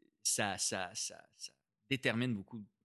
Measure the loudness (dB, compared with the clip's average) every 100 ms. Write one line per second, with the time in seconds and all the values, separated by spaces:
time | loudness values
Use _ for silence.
0 | -20 _ 0 2 2 0 0 0 -2 -4
1 | -6 -8 -18 -16 -16 -16 _ _ _ 2
2 | 4 4 2 0 -4 -10 -12 _